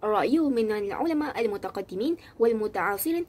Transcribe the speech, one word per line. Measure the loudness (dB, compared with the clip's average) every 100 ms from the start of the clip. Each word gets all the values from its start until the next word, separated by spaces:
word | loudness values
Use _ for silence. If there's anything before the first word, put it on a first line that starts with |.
الرأي | 0 2 4 4
من | 2 2 0
العلماء | 0 -2 -2 0 0 -2 -2 -2
المتقدمين | -2 -6 -8 -8 -4 -2 -2 -6 0
والمتعاصرين | 2 2 -2 -2 -2 0 -2 -2